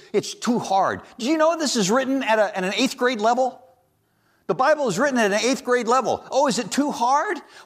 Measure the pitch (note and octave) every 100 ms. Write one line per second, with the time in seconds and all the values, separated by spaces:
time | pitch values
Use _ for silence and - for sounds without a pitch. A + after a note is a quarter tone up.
0 | - G#3 - - - A#3 - G3 D#3+ G2
1 | - - A3+ D#4+ D#4 E4 D4 A#3+ F#3 B3
2 | C4 C4+ G#3+ A3 G3+ F#3+ F#3 G3+ C4 -
3 | B3 B3 G#3+ B3 C4 - - _ _ _
4 | _ _ _ _ - F3 C4 D4+ C4+ F3
5 | C#4+ B3+ G#3 G3+ A3 C4 - B3 A3+ B3+
6 | G#3 A2 - B3+ C#4+ G3 G3 - C#4+ -
7 | A#3+ C#4 G4+ E4 - -